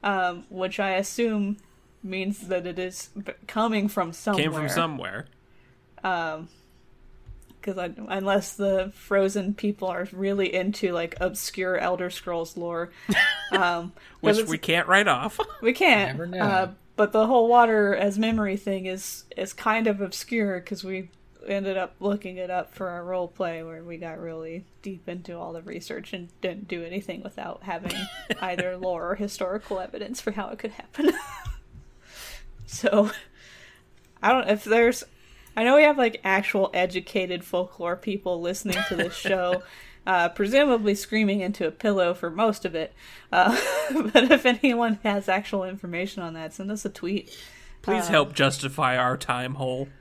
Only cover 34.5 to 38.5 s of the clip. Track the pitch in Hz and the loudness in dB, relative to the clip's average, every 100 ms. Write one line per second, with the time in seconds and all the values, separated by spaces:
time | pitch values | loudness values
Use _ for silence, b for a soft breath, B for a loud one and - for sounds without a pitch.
34.5 | 208 208 220 233 247 - - b b b | 0 4 4 4 2 -6 -20 b b b
35.5 | - 233 277 302 285 240 - 196 190 202 | 0 6 8 8 6 2 2 0 2 2
36.5 | 208 190 180 180 185 180 208 180 180 175 | 0 2 2 0 0 -2 -2 -2 -4 -2
37.5 | 180 180 - 170 180 196 196 185 180 175 | -2 -2 -4 -4 -4 -4 -4 -2 -2 -2